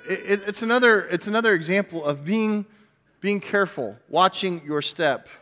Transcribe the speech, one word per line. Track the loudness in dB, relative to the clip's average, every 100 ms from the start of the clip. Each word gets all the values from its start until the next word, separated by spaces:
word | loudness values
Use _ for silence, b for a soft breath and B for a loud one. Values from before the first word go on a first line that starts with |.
| -6
it, | -6 -2
it, | -2 -2
it's | -4
another, | 0 4 4 4 2
it's | -4 -2
another | 0 2 2
example | 2 -2 -2 -4 -4
of | -4
being, | -2 0 0 -2 -6 b b b b _
being | -2 -2
careful, | 0 0 0 -2 -8 -10 -2
watching | 2 2 2 -6 -6
your | -4 -4
step | -4 -2 0 0 -6 -20